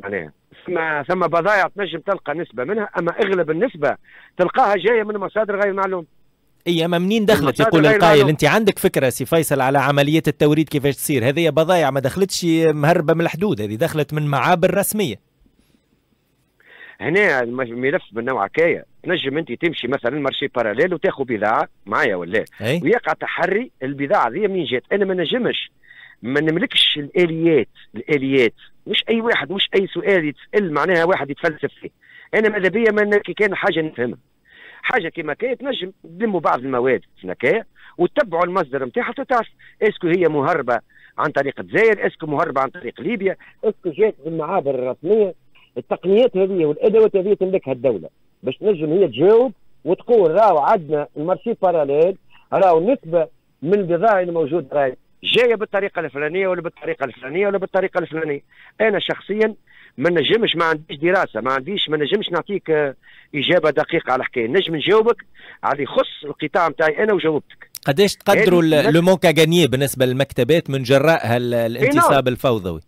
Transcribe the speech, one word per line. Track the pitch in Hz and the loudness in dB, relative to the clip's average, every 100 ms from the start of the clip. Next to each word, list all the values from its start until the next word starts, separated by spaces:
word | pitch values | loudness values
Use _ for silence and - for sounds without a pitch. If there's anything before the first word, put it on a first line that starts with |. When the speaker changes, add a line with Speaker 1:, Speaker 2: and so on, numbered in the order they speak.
Speaker 1:
معناها. | 98 101 78 - _ _ - | -6 -8 -10 -16 _ _ -8
ثم، | 175 160 151 | -6 -4 -4
ثم | 143 185 | -4 -2
بضايع | 170 165 165 208 165 | 0 0 0 0 0
تنجم | - 190 160 | -4 -8 -8
تلقى | 170 190 - | -6 -6 -6
نسبة | 151 170 110 | -8 -8 -8
منها، | 127 220 202 - | -6 -4 -6 -8
أما | 170 | -6
أغلب | 165 196 190 156 | -2 -2 -2 -2
النسبة | 156 247 165 143 107 _ - - - | -2 -4 -2 -4 -4 _ -20 -10 -4
تلقاها | 180 - 240 202 | -2 2 2 2
جاية | 175 240 | 2 0
من | 208 208 | 0 -6
مصادر | 185 208 214 202 | -6 -4 -2 -2
غير | 202 | -2
معلومة. | 196 196 185 165 _ _ _ _ _ - | -2 -2 -4 -8 _ _ _ _ _ -4
Speaker 2:
اي، | 170 165 | -2 0
اما | 170 | 0
منين | 180 226 202 | 0 0 2
دخلت؟ | 220 | 2
Speaker 1:
المصادر | 143 - 226 | 2 0 2
Speaker 2:
يقول | 165 151 | 4 4
Speaker 1:
غير | 202 | 6
Speaker 2:
القائل. | 170 | 6
Speaker 1:
معلومة. | 151 139 | 6 4
Speaker 2:
انت | 156 147 | 4 2
عندك | 180 214 - | 2 2 2
فكره | 185 - 135 | 0 2 0
سي | - 131 | 0 0
فيصل | 165 156 139 | 0 2 0
على | 131 139 | 2 2
عمليه | 131 143 143 156 156 | 2 2 2 2 0
التوريد | - 151 156 156 | 2 4 4 2
كيفاش | 151 139 135 | 0 -2 -2
تصير؟ | - 143 113 | -2 0 0
هذه | 143 165 | 2 2
بضايع | 143 160 180 147 | 2 2 2 2
ما | 135 | 0
دخلتش | 127 175 190 - 175 160 160 | -2 -2 -2 -2 0 2 2
مهربه | 151 147 175 151 | 2 2 2 2
من | 165 | 0
الحدود، | 170 151 208 123 | 0 -2 -2 -2
هذه | 107 107 | -4 -4
دخلت | 165 156 147 | -2 -2 -4
من | 151 147 | -4 -2
معابر | 139 135 175 180 185 | 0 2 2 2 0
رسميه. | 196 214 180 98 _ _ _ _ _ _ _ _ _ _ _ _ _ _ _ - - - | -2 -2 -4 -6 _ _ _ _ _ _ _ _ _ _ _ _ _ _ _ -20 -20 -10
Speaker 1:
هنا | 113 180 208 135 | -2 0 2 2
الم-، | 120 123 | -2 -4
الملف | 127 120 131 175 - | -6 -4 -2 -2 -6
من | 104 120 | -8 -4
نوع | 123 98 | -2 -2
هكايا | - 170 104 - _ | 0 0 0 -6 _
تنجم | - 175 135 139 | -6 -4 -4 -6
انت | 156 | -6
تمشي | 117 170 147 120 | -4 -6 -4 -6
مثلا | 139 117 147 | -4 -4 -4
مارشي | 135 - 135 | -4 -4 -4
باراليل | 127 113 104 180 | -2 -2 0 -2
وتاخذ | 175 190 - | 0 -4 -4
بضاعه | 127 110 104 123 165 _ - | -4 -2 0 0 -2 _ -6
معايا | 113 147 95 | -2 0 -2
ولا؟ | 85 104 80 - | -2 -4 -4 -6
Speaker 2:
أي. | 107 165 | -4 -2
Speaker 1:
ويقع | 156 226 - | 0 0 0
تحري | 156 131 - 175 196 254 - | -6 -6 -4 -2 -2 -6 -10
البضاعه | 131 139 139 190 123 | -10 -6 0 0 0
ذي | 135 208 | 0 -2
منين | 190 143 | -2 -4
جات. | 123 - | -4 -2
انا | 196 196 | -2 0
ما | |
نجمش، | 185 156 240 202 117 - _ _ - - _ | -2 -2 -2 -2 -4 -8 _ _ -20 -20 _
ما | 110 139 | -4 -2
نملكش | 156 165 247 - - 151 | 0 0 0 0 0 0
الاليات، | 143 - 175 160 165 151 104 _ - 208 | -4 0 0 2 2 2 2 _ -20 -12
الاليات. | - 151 135 135 117 - - - - | -2 -2 2 2 2 0 -18 -16 -8
مش | 208 - | -4 -2
اي | 226 | -2
واحد، | 226 196 - | 0 -2 -4
مش | 190 - 185 | -6 -2 -2
اي | 185 | -2
سؤال | 170 170 196 151 | -2 0 0 0
يتسال | 139 - 208 196 | -6 -4 -2 0
معناها | 147 160 175 | 0 0 2
واحد | 165 185 139 | 2 0 -2
يتفلسف | 139 170 151 143 - | -4 -4 -2 -8 -10
فيه. | - _ _ - - | -20 _ _ -20 -4
انا | 190 220 | 0 0
ماذا | 208 185 | 2 0
بيا | 185 226 | 2 2
ما | 208 | 2
ن-، | 208 208 | 2 2
كي | 202 | 0
كان | 170 208 180 | -2 -2 0
حاجه | 190 160 | -2 0
نفهمها، | 156 151 123 98 _ _ _ - - - | -2 -4 -6 -6 _ _ _ -20 -20 -12
حاجه | - 262 165 | -4 -4 -4
كيما | 165 151 | -8 -8
كاين | 143 240 247 | -6 -4 -4
تنجم | 277 233 185 - 160 170 | -6 -8 -8 -12 -18 -6
تلموا | 226 185 | -4 0
بعض | 175 160 | 0 0
المواد | 127 127 127 113 - _ | -2 -2 0 0 -4 _
هكايا | 92 87 123 202 - _ - - | -12 -4 -2 -2 -4 _ -14 -4
وتتبعوا | 175 - 262 165 | -2 0 -2 0
المصدر | 175 190 151 135 127 | -2 -2 -2 -4 -6
نتاعها | 240 240 | -6 -6
حتى | 240 269 | -6 -2
تعرف | 247 214 _ - - | -2 -2 _ -20 -4
اسكو | 214 - 175 | -2 0 0
هي | 175 170 | 2 2
مهربه | 151 139 175 123 117 - _ - - | 2 0 0 0 -2 -4 _ -14 -4
عن | 147 | -2
طريق | 143 139 - | -2 -2 -4
الجزائر، | 90 135 226 208 202 | -4 2 2 2 -2
اسكو | - 160 | -4 -4
مهربه | 143 165 135 | -2 -2 0
عن | 135 | -2
طريق | 180 117 - | -4 -12 -8
ليبيا، | 135 233 190 175 - _ | -6 -4 -4 -6 -12 _
اسكو | 220 - 185 | -6 -4 -6
جات | 143 214 175 143 | 0 0 -2 -8
بالمعابر | 165 156 190 139 131 | -6 -4 -2 -2 -2
الرسميه. | 127 123 160 220 196 - _ _ _ - | -4 -4 0 2 2 -2 _ _ _ -12
التقنيات | - 202 175 202 254 185 | -8 -4 2 4 4 2
هذه | 190 190 151 | 0 0 0
والادوات | 151 - 214 220 196 | 0 2 4 4 2
هذه | 185 | 0
تملكها | 202 190 190 - | 0 0 -2 -2
الدوله | 131 131 104 76 _ _ _ | -2 -2 -2 -6 _ _ _
باش | - - | -8 -4
تنجم | 190 185 156 | -2 -2 0
هي | 165 180 | 2 2
تجاوب | 110 175 226 262 - - - 139 | 2 4 6 4 -2 -20 -10 -4
وتقول | 185 - 233 170 | -4 2 4 4
راهو | 165 214 165 | 4 4 4
عندنا | 147 214 147 151 147 - | 2 0 0 -4 -4 -6
المارشي | 156 180 233 220 | -4 -4 -4 -2
باراليل، | 190 170 143 143 170 190 _ - - | 0 0 2 2 2 0 _ -20 -4
راهو | 143 190 165 180 | 2 4 4 2
نسبه | 277 160 170 156 - _ _ | 0 0 -2 -2 -6 _ _
من | 151 | -2
البضاعه | 208 180 170 214 202 | 0 0 0 2 2
الموجوده | 180 170 151 170 139 | 0 -2 -2 -2 -2
راهي | 147 139 127 _ _ | -2 -2 -4 _ _
جايه | - 208 240 220 | -2 2 2 2
بالطريقه | 208 202 196 - | -2 -4 -4 -6
الفلانيه | 156 135 151 180 190 | -8 -6 -4 -2 -2
ولا | 180 | -4
بالطريقه | 165 - 156 143 | -6 -10 -10 -6
الفلانيه | 131 - 131 156 202 | -8 -8 -8 -4 -2
ولا | 196 | -2
بالطريقه | 190 190 190 180 | -2 -2 -2 -2
الفلانيه. | 165 160 156 143 - _ - - | -6 -6 -6 -8 -10 _ -14 -2
انا | 220 196 | 0 0
شخصيا | - 160 - 208 220 214 _ - - - | -2 -6 -6 -2 -2 -4 _ -20 -18 -4
ما | 151 | 0
نجمش، | 170 131 214 196 151 | 0 2 2 0 0
ما | 165 | 0
عنديش | 156 156 156 | -2 -6 -4
دراسه، | 165 190 156 110 | 0 0 0 -4
ما | 117 | -4
عنديش، | 135 131 202 - | -4 -4 -6 -4
ما | 151 | -2
نجمش | 139 196 196 | -2 -2 -2
نعطيك، | 170 - 196 - | -6 -4 -6 -2
آه، | 156 143 127 - - _ 147 | 0 -2 -6 -18 -20 _ -4
اجابه | 131 175 156 | 0 2 2
دقيقه | 143 147 165 - | 0 0 -2 0
على | 127 | -2
الحكايه. | 117 127 113 | -2 -4 -2
نجم | 165 175 160 | 0 -2 -2
نجاوبك | 135 214 220 226 - - - - | 2 4 4 0 -4 -20 -20 -8
على | 104 | -4
اللي | 139 | -4
يخص | 139 - - - 147 | -4 -2 -4 -6 -14
القطاع | 131 151 202 170 | -8 -4 0 0
نتاعي | 143 156 151 | 0 0 0
انا | 214 | 0
وجاوبتك. | 196 156 151 - - - - - | 0 0 -2 -4 -18 -20 -8 -2
Speaker 2:
قداش | 143 202 - | 2 0 0
تقدروا | - - 214 175 | 0 2 4 4
Speaker 1:
هذه | 160 | 4
Speaker 2:
ال-، | 151 127 | 4 4
Speaker 1:
نفس | 156 | 4
Speaker 2:
لو | |
مونك | 175 185 175 156 | 4 4 4 4
غانيي | 156 175 147 | 4 4 4
بالنسبه | 127 139 127 127 | 2 -2 0 0
للمكتبات | 127 139 - 120 165 - | 0 -2 -2 2 0 0
من | 135 | -4
جراء | 120 135 147 165 113 | 2 4 4 2 2
هال-، | 120 123 | -2 0
الانتصاب | 120 117 120 247 294 339 | 0 -2 0 2 4 4
Speaker 1:
إينورم. | 139 127 | 4 2
Speaker 2:
الفوضوي؟ | 120 139 113 90 80 | 0 0 -2 -4 -8